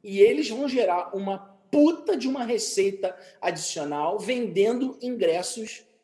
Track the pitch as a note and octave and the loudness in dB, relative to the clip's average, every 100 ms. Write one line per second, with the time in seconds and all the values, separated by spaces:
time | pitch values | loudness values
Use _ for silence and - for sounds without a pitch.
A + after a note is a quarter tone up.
0 | G#3 G3 G#3+ C#4 C4+ A3+ C#4+ B3+ A3 F3 | -6 6 6 6 -2 -4 -2 0 2 0
1 | F3 G3 G3 G3 - _ _ D4 D4+ E4 | -2 -6 -6 -6 -10 _ _ 4 6 4
2 | - D#4+ B3+ C4+ A#3 A#3 - - G3 G3 | -2 -2 -2 -4 -2 -2 -2 0 0 0
3 | F#3 - - - F3+ E3 - E3 D3 D3 | -6 -8 -20 -6 -4 -4 -8 -6 -6 -2
4 | D#3 G#3 F#3 B3+ A3 F3 G#3 B3 C4 - | -2 -2 -2 -2 -2 2 2 2 -4 -4
5 | B3 A#3+ E3+ E3 F#3 A3+ A3 - _ _ | -8 0 0 0 -4 -10 -12 -14 _ _